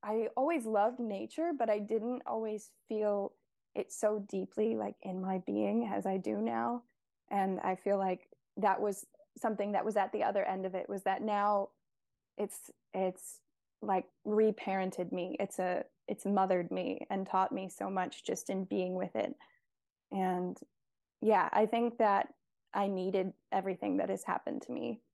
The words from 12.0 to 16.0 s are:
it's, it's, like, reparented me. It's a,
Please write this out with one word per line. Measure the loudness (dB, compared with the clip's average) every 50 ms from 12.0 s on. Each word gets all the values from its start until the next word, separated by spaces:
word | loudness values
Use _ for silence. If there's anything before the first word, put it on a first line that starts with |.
| _ _ _ _ _ _ _ -4
it's, | -4 -4 -4 -10 -16 -18 -20 _ _ _ _
it's, | 0 0 0 -2 -4 -12 -16 -16 -18 _ _ _ _ _ _ _ _
like, | -2 0 0 0 0 -2 _ _ _
reparented | 0 4 6 6 4 4 2 -2 -2 0 0 0 -2 -2 -4 -4 -4
me. | -2 -4 -4 -4 -4 -4
It's | -4 -4 -2 -2
a, | -2 0 0 -2 -4 -6 _ _